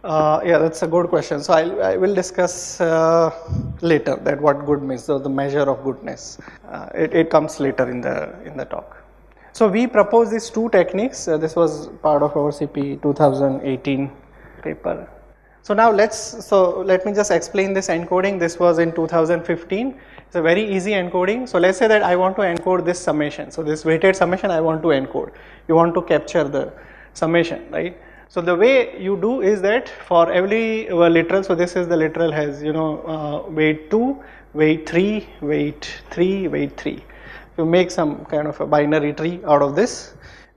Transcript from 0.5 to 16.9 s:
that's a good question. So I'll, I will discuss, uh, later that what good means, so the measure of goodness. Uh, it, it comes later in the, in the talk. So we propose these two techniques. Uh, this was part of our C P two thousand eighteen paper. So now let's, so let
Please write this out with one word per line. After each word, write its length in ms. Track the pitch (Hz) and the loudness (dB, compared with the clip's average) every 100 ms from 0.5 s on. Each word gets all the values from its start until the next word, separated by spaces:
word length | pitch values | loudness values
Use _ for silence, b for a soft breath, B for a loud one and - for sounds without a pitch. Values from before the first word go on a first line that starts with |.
| 156 | 2
that's 260 | 165 160 | 2 -2
a 40 | 165 | 0
good 200 | 170 175 | 0 2
question. 340 | 170 - 147 | 0 -2 -4
So 120 | 143 | 2
I'll, 280 | 165 165 190 | 2 2 0
I 140 | 190 190 | 0 2
will 180 | 185 | 2
discuss, 680 | 190 185 - 175 - - - | 0 -2 -2 -2 -2 -10 -2
uh, 500 | 165 160 160 165 160 B B B B - | 0 4 4 4 2 B B B B -4
later 380 | 170 151 147 131 | 2 2 2 -2
that 160 | 143 143 | -2 2
what 260 | 151 143 143 | 2 2 0
good 180 | 143 | -2
means, 220 | 135 123 - | -2 -6 -4
so 120 | 139 | -2
the 120 | 135 | -2
measure 320 | 135 139 143 | -2 -2 0
of 200 | 139 131 | 0 0
goodness. 540 | - - - - - - B B - | -4 -6 -10 -14 -16 -20 B B -16
Uh, 220 | - - | -14 -10
it, 200 | - 160 | -4 0
it 160 | 170 165 | 2 2
comes 300 | 156 151 - | 2 2 -2
later 280 | 139 131 123 | -2 0 -2
in 120 | 123 | -2
the, 340 | 127 139 76 - | -4 -4 -6 -12
in 140 | - - | -16 -14
the 80 | - | -10
talk. 320 | - - - - _ _ b b | -12 -12 -20 -20 _ _ b b
So 160 | - 220 | 0 2
we 180 | 202 247 | 2 2
propose 440 | 214 202 233 226 | 2 4 4 2
these 180 | 220 - | -2 -4
two 180 | 220 226 | -4 2
techniques. 560 | 196 175 190 254 - - | 2 2 0 -4 -4 -2
Uh, 100 | 156 | -2
this 180 | 160 170 | 0 0
was 320 | 160 151 - - | 0 0 -10 -4
part 220 | 151 147 | 0 2
of 120 | 147 151 | 2 0
our 160 | 143 | -2
C 140 | 143 143 | -2 -6
P 320 | 143 139 139 | -4 -6 -4
two 100 | 147 | -2
thousand 480 | 139 147 131 139 135 | 2 2 4 0 0
eighteen 500 | 139 131 143 135 139 - B B B B | -4 -4 -2 -4 -4 -10 B B B B
paper. 440 | - 80 87 80 - - - b b b | -10 -8 -6 -6 -10 -20 -20 b b b
So 140 | - 208 | -2 4
now 160 | 226 | 4
let's, 520 | 202 214 - - 233 | 4 2 -2 -12 -14
so 380 | - 202 180 185 | 0 4 4 0
let 240 | 185 | 0